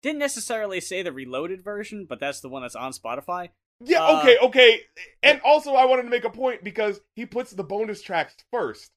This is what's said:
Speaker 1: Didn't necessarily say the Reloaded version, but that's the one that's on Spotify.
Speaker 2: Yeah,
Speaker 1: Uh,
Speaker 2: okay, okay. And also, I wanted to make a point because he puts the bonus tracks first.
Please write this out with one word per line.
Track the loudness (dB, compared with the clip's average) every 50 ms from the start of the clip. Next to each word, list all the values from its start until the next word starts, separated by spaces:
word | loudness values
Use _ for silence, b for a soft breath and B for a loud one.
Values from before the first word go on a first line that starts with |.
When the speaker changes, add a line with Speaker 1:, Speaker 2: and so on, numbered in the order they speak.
Speaker 1:
Didn't | _ -6 -4 -4
necessarily | -4 -4 -4 -6 -8 -6 -6 -6 -4 -4 -6 -6
say | -8 -6 -8 -6
the | -6 -6
Reloaded | -8 -10 -12 -8 -6 -6 -6 -6 -8 -10 -10
version, | -12 -10 -10 -10 -12 -12 -14 -12
but | -12 -10 -8
that's | -8 -8 -8 -10
the | -12 -14
one | -12 -12
that's | -12 -12 -10
on | -10 -10 -10 -12
Spotify. | -12 _ -8 -8 -8 -8 -8 -8 -8 -8 -12 _ _ _ _ _ _ -4
Speaker 2:
Yeah, | 0 0 2 4
Speaker 1:
Uh, | 4 4 6
Speaker 2:
okay, | 8 6 6
okay. | 8 6 2 6 8 8 8 6 4 -2 _ _ B -20 B B B 4
And | 4 4 4
also, | 4 4 4 4 4 2 4
I | 4 4
wanted | 6 4 2 0
to | -2
make | -4 -4 -4
a | -4
point | -6 -4 -4 -4 -4 -4 -12
because | -10 -6 -4 -4 -4 -4 -8 _ _ _
he | -14 -14
puts | -10 -8 -10 -10 -8
the | -10 -12 -10
bonus | -8 -6 -6 -6 -6 -8 -12
tracks | -10 -4 -4 -4 -4 -4 _ _ _ _
first. | -6 -6 -4 -6 -8 -12 -18 _ _